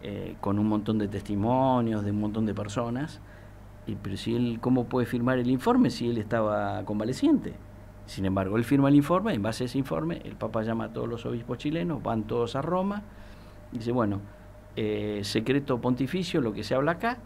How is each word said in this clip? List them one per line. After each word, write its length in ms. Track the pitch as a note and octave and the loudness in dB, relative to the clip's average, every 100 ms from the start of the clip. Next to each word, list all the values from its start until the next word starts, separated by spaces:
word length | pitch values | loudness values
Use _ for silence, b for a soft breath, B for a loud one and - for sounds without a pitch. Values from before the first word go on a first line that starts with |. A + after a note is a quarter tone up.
eh, 340 | G#2 G2+ F#2 F2+ | -8 -8 -8 -6
con 160 | G2+ G2+ | 0 4
un 100 | G#2+ | 4
montón 300 | G#2+ G#2 A2 | 4 4 2
de 100 | G2+ | 2
testimonios 960 | G2+ - G#2 G#2+ B2+ C3+ B2+ A#2 A2 | -2 -2 2 4 4 6 4 4 2
de 60 | G2+ | 0
un 100 | G#2 | 0
montón 280 | G#2 A2 A2 | 0 2 0
de 80 | F#2+ | 0
personas, 680 | G2+ A2+ A#2 A#2+ D#3 - B B B B B - - | -2 -2 -2 -2 -4 -8 B B B B B -14 -8
y, 100 | G2+ | -8
pero 220 | G#2 G2 | -6 -6
si 180 | - A#2 | -2 0
él, 220 | A#2+ A2+ | 0 0
¿cómo 260 | B2 B2+ A#2 | 2 2 2
puede 200 | B2+ A#2 | 0 0
firmar 320 | B2 A#2+ B2+ | 0 2 2
el 120 | B2 | 2
informe 420 | C3 A3+ B3+ G3+ | 2 4 4 4
si 180 | G#2+ A#2+ | 2 -2
él 80 | A#2 | -2
estaba 680 | G#2 A#2 G#2+ G#2 G2+ G2+ G2+ | 0 0 2 2 0 -4 -4
convaleciente? 680 | G#2 A2 C3+ C#4+ C4+ - - - - - - - | -2 -2 2 4 4 2 -10 -16 -18 -18 -18 -14
Sin 200 | - F#2+ | -4 0
embargo, 320 | G2 F#2+ G#2+ | 2 2 0
él 60 | |
firma 260 | A#2 C#3 C#3 | 4 4 8
el 60 | C#3+ | 6
informe, 380 | C#3+ F3 A3 | 6 2 2
en 100 | B2+ | 0
base 200 | G#2 A2 | -2 -2
a 20 | B2+ | -4
ese 120 | C3+ | -2
informe, 440 | C3+ D#3 D#3+ - - | -2 -2 -2 -6 -8
el 100 | G#2+ | -6
Papa 280 | A2+ A2+ | -4 -2
llama 220 | A2 A2+ A2 | -2 -2 -4
a 80 | |
todos 140 | A2+ A#2+ | -6 -6
los 180 | A#2 B2 | -6 -6
obispos 340 | A#2+ A#2 B2 | -6 -6 -4
chilenos, 420 | D3+ D#3+ F3 C#3 | -2 -2 -2 -2
van 220 | - A2+ | -2 -2
todos 320 | G#2 A#2+ A#2 C3 | -2 -2 0 -2
a 60 | |
Roma, 420 | D3+ F3+ F#3+ G3+ G3+ B B B B B - | -2 0 0 -4 -10 B B B B B -12
dice, 200 | B2 A2+ | -6 -2
"Bueno, 300 | B2 G#2+ G2+ G2+ B B B - - | 2 2 0 -6 B B B -12 -4
eh, 460 | A2 G#2+ G#2+ G#2 | -2 0 -2 -4
secreto 580 | G2+ A#2 A2 C#3 C#3 B2 | 0 -2 2 0 2 0
pontificio, 600 | B2 B2+ C3+ F#3 F3 E3+ | 2 0 0 -2 0 0
lo 120 | A#2+ | 0
que 100 | G#2+ | -2
se 120 | G2 B2+ | 0 0
habla 180 | D3 | 2
acá" 240 | F3 A#3 B3 | 0 -2 -4